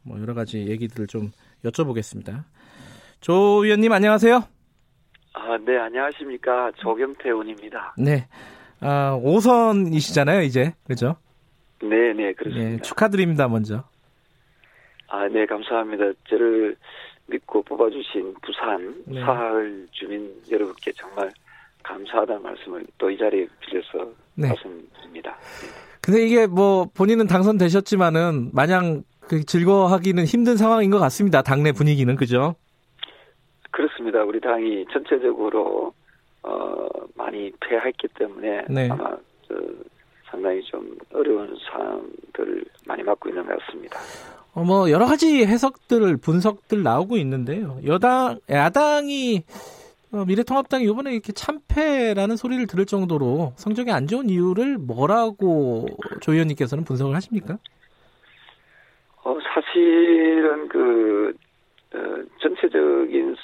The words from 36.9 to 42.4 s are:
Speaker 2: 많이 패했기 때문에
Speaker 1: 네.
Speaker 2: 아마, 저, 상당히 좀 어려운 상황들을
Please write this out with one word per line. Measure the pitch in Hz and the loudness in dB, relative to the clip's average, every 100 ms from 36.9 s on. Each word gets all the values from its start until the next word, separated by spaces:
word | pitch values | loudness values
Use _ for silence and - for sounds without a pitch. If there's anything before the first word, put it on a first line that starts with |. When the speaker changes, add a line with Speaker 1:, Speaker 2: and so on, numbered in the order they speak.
| - - | -10 -12
Speaker 2:
많이 | 120 113 107 98 - | -10 -10 -8 -10 -10
패했기 | - 113 123 - - - | -4 -2 -2 -6 -8 -6
때문에 | 104 98 104 104 - | -8 -6 -6 -6 -4
Speaker 1:
네. | 135 123 | -2 -2
Speaker 2:
아마, | 135 - - - _ - | -4 -6 -8 -14 _ -12
저, | 50 50 50 - _ _ _ - | -8 -10 -12 -20 _ _ _ -16
상당히 | 90 95 95 | -6 -4 -4
좀 | - - - - - | -6 -12 -12 -16 -6
어려운 | - 147 104 101 - - | -2 0 0 -4 -12 -12
상황들을 | - 50 - - - - - | -8 -8 -8 -10 -16 -14 -8